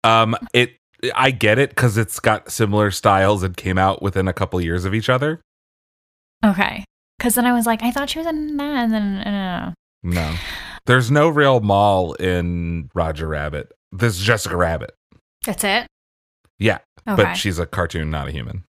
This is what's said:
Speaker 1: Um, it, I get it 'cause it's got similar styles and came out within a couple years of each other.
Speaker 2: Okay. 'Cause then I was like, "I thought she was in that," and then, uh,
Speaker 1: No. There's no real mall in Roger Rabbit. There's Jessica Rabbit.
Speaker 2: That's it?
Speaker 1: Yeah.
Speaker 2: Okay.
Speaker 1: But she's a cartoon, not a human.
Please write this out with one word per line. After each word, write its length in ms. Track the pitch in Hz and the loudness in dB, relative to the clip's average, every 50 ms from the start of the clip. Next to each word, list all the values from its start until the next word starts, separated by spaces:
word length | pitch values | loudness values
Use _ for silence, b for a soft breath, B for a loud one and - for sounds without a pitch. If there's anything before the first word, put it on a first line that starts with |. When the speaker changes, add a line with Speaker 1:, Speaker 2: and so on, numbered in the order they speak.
| - | 4
Speaker 1:
Um, 320 | 113 113 113 113 110 113 - - - - | 6 6 6 4 2 0 -4 -6 0 2
it, 220 | 123 123 120 _ _ _ _ _ _ - 123 - | 2 2 2 _ _ _ _ _ _ -8 -4 0
I 160 | - 131 139 | 2 2 2
get 260 | 131 104 - 104 107 127 | 2 2 2 4 4 4
it 160 | 143 - - | 2 0 0
'cause 200 | - 131 120 98 113 | 2 2 2 2 2
it's 220 | 110 - - - | -2 -2 -6 -2
got 300 | - 117 110 - _ - | 2 2 2 0 _ -10
similar 380 | - - 110 101 101 104 107 104 | -2 -2 0 2 2 2 2 2
styles 500 | 95 - - 110 98 95 95 98 104 98 | 0 2 2 4 4 6 4 4 2 2
and 140 | 90 92 87 | 0 -4 -6
came 220 | - - 95 92 92 | -4 -4 -2 0 2
out 220 | 95 95 98 - | 2 2 0 0
within 280 | - 98 92 98 92 95 | -4 -2 -2 0 -2 -2
a 40 | |
couple 280 | 90 - 98 82 - 92 | 0 -2 -4 -2 -2 -2
years 240 | 87 82 85 90 90 | -2 0 -2 -2 -2
of 100 | 95 98 | -2 -2
each 140 | 113 107 - | -2 0 0
other. 300 | 127 127 143 151 160 170 _ _ _ _ _ _ _ _ _ _ _ _ _ _ _ _ _ _ _ _ - | 0 0 0 -2 -4 -6 _ _ _ _ _ _ _ _ _ _ _ _ _ _ _ _ _ _ _ _ 0
Speaker 2:
Okay. 400 | 208 190 180 196 - - - 196 _ _ _ _ _ _ _ | 0 2 2 -2 -2 -2 -8 -14 _ _ _ _ _ _ _
'Cause 140 | - 247 220 | -2 -2 0
then 100 | 240 240 | 2 2
I 80 | 247 | 2
was 140 | 247 240 220 | 2 2 2
like, 160 | 233 226 220 | 0 -2 0
"I 80 | 226 240 | -2 -2
thought 180 | 240 277 285 277 | -2 -2 -4 -4
she 100 | - 320 | -6 -6
was 80 | 330 | -4
in 300 | 339 320 302 302 302 302 | -4 -4 -4 -4 -4 -4
that," 280 | 285 285 294 294 262 240 | -4 -4 -4 -2 -2 0
and 80 | 226 220 | 0 0
then, 400 | 214 208 202 196 190 - 202 202 | 0 -2 -2 -4 -4 -4 -4 -4
uh, 380 | 202 190 185 175 - - 180 170 _ _ _ _ _ | -4 -4 -4 -6 -6 -6 -8 -10 _ _ _ _ _
Speaker 1:
No. 320 | - 87 87 87 80 76 82 87 B B B B B B B B _ | -4 -2 -2 -2 -2 -2 -4 -6 B B B B B B B B _
There's 240 | - 123 127 127 113 | 2 4 4 4 4
no 180 | 143 147 151 165 | 4 4 4 4
real 320 | 151 147 147 139 131 120 | 4 4 4 6 4 4
mall 540 | 107 101 98 98 101 104 98 92 90 80 - | 4 4 4 4 6 4 4 4 2 -2 -4
in 760 | - 90 92 90 90 85 87 87 87 85 82 85 82 78 - _ | -2 -2 0 0 0 0 -2 -2 -4 -4 -4 -4 -6 -8 -6 _
Roger 340 | 90 82 80 78 73 80 78 | -4 -2 -2 -4 -6 -6 -6
Rabbit. 420 | 78 73 73 76 76 73 - _ - _ _ _ | -6 -6 -6 -6 -8 -10 -10 _ -20 _ _ _
There's 260 | - 90 117 117 98 87 | -6 -2 0 0 0 0
Jessica 380 | 98 110 120 104 - - - | 2 2 2 0 0 -4 0
Rabbit. 380 | 87 87 82 82 73 - - _ _ _ _ _ _ _ _ _ _ - | 0 0 0 0 -4 -6 -12 _ _ _ _ _ _ _ _ _ _ -6
Speaker 2:
That's 180 | - 202 - | -6 -6 -4
it? 240 | - 202 196 233 240 - _ _ _ _ _ _ _ _ _ _ _ _ _ _ | -2 -2 -2 -2 -4 -6 _ _ _ _ _ _ _ _ _ _ _ _ _ _
Speaker 1:
Yeah. 200 | 104 110 87 - _ _ _ _ _ | 0 0 0 0 _ _ _ _ _
Speaker 2:
Okay. 160 | - 202 95 | -2 2 2
Speaker 1:
But 120 | 104 85 - | 2 2 2
she's 240 | 90 - 101 85 80 | -2 -2 -2 -2 -2
a 80 | 85 | -4
cartoon, 440 | - - - 87 85 - 85 78 78 | -4 -2 -4 -4 -2 -4 -6 -4 -4
not 160 | 78 76 69 69 | -4 -6 -6 -6
a 20 | |
human. 340 | 80 73 58 - - 95 - _ _ | -8 -8 -10 -10 -10 -12 -12 _ _